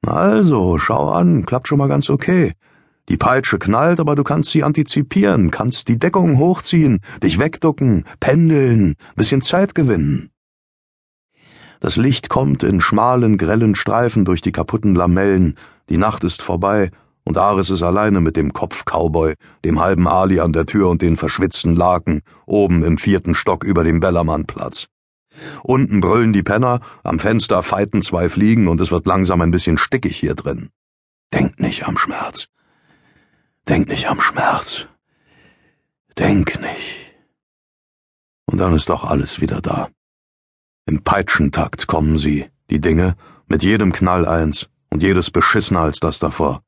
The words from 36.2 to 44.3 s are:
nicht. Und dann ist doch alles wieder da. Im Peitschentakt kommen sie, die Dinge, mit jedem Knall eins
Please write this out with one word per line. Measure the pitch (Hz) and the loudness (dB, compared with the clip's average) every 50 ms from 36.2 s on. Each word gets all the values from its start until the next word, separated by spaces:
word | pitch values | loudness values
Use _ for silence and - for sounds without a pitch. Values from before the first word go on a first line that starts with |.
| - - 101 101 87 - - - | -2 0 2 2 0 0 -4 -10
nicht. | - - - - - - - - - - _ _ _ _ _ _ _ _ _ _ _ _ _ _ _ _ _ _ _ _ _ _ _ _ _ _ _ | -10 -10 -12 -12 -12 -14 -16 -18 -20 -20 _ _ _ _ _ _ _ _ _ _ _ _ _ _ _ _ _ _ _ _ _ _ _ _ _ _ _
Und | - - 92 | -4 -2 0
dann | 92 92 85 | 0 2 2
ist | 80 - - | 0 2 0
doch | 90 - - | -4 -4 -2
alles | - - 71 67 - - - | -4 -2 -2 -2 -4 -4 -4
wieder | 78 - - - | -4 -4 -4 -4
da. | - - - - - - _ _ _ _ _ _ _ _ _ _ _ _ _ _ _ _ _ _ _ | -6 -6 -6 -6 -6 -8 _ _ _ _ _ _ _ _ _ _ _ _ _ _ _ _ _ _ _
Im | - 78 76 - | -4 -4 -2 0
Peitschentakt | - - 101 92 - - - 82 71 71 - 78 - - - - | 0 0 0 0 -2 0 0 0 0 0 -2 -4 -4 -6 -12 -6
kommen | - - 82 78 76 80 80 | -4 -2 0 0 0 0 0
sie, | 69 76 73 71 67 - _ _ _ _ | 0 0 -2 -2 -4 -8 _ _ _ _
die | - - | -4 -2
Dinge, | 73 90 80 80 90 92 87 - - - - _ _ | 0 0 2 2 2 0 -2 -4 -10 -20 -20 _ _
mit | _ - 80 87 | _ -4 0 0
jedem | 95 104 110 107 95 87 | 2 2 2 2 0 0
Knall | - 92 92 90 92 85 | 0 0 0 2 0 0
eins | - | 0